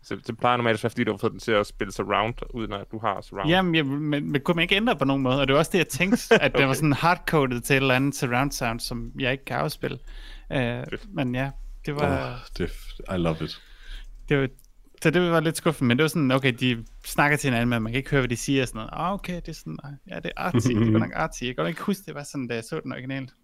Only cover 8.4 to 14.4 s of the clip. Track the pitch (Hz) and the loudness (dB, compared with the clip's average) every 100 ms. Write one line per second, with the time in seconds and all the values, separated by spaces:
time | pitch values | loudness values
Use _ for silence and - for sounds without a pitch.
8.4 | 139 - 120 117 - 120 117 139 131 135 | 0 0 -4 -4 -6 -8 -8 -4 -2 -2
9.4 | - 123 156 - 135 131 - - - - | -4 -2 -2 -4 -6 -6 -12 -14 -14 -16
10.4 | - 151 120 120 131 123 - 190 127 123 | -4 -2 0 -2 -6 -10 -8 -4 -2 -2
11.4 | 135 - - - - 143 143 135 131 123 | -4 -6 -14 -10 -6 0 2 2 -2 -8
12.4 | - - 87 - - - - 92 82 80 | -12 -6 -6 -6 -14 -14 -6 0 0 0
13.4 | 78 - - - - - - - - 143 | -4 -8 -18 -20 -14 -14 -12 -16 0 0